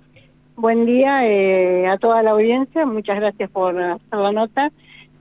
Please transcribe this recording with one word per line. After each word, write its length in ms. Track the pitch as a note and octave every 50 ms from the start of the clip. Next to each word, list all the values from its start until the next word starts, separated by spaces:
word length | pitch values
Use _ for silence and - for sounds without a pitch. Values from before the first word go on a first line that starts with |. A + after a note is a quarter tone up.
| _ _ _ - - _ _ _ _ _ _
Buen 300 | - A3+ A3+ A#3 A#3 A#3
día, 420 | A#3 A#3+ B3+ C4+ C#4 C#4 C4+ B3
eh, 600 | A3 G#3 G3 G3 F#3+ F#3+ F#3 F#3 F3+ F#3 F3+ F#3
a 100 | F#3 G3
toda 240 | F#3+ - A3+ A3+ A3+
la 100 | A3 A3
audiencia, 540 | G#3+ G#3+ G#3+ A3+ A#3+ C4 C4+ C4 - E4 D#4
muchas 340 | C4 A3 G#3+ G#3 - G3+ G3+
gracias 300 | G#3+ G#3 G3+ - G3+ F#3
por 280 | - G3 F#3 F3+ F3 F3+
hacer 400 | F3+ F3 F3 - - _ A3+ G#3
la 120 | G3 G3+
nota. 400 | G#3 G#3+ A3+ A3 - C4+ C#4+ D4+ - _ _ - - - - - _ _